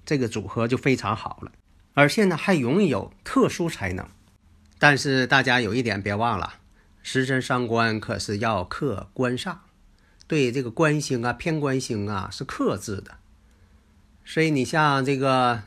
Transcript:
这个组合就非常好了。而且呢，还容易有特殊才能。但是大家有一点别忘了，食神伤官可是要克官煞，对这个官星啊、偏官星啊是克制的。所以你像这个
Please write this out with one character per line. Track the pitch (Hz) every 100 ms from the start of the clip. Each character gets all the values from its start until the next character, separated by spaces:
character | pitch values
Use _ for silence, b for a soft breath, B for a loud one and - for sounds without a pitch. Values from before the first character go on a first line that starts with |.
这 | - 147
个 | 120
组 | - 92
合 | 120 117
就 | 123
非 | 143
常 | 127 98 110
好 | - -
了。 | - - _ _ _
而 | - 143
且 | -
呢， | 196 156
还 | -
容 | 175 117 175
易 | 190
有 | 104 95 -
特 | - 269 185
殊 | - 165
才 | - 98
能。 | 92 - - _ _ _ - - -
但 | 147 139
是 | 147 131 123
大 | 135
家 | 127 123
有 | 107
一 | 120
点 | 113 101
别 | 101
忘 | 101 117 101
了， | 85 - _ b b b
食 | - 131
神 | 131 131
伤 | 123 123 120
官 | 117 113 110
可 | 110 101
是 | 104 104
要 | 113 101
克 | 90 - 143 98 -
官 | - 123 123
煞， | 190 175 - _ _ b b b -
对 | 156 123
这 | 131
个 | 120
官 | 117 156 151
星 | 143 127
啊、 | 120
偏 | 123 170 156
官 | 143 131
星 | - 110 101
啊 | 101 95
是 | -
克 | 127 - 254 101
制 | - 101
的。 | - - _ _ b b b b b b _ _ -
所 | 160
以 | 160
你 | 143 123
像 | 165 151 135
这 | 131 135
个 | 135 131 123 113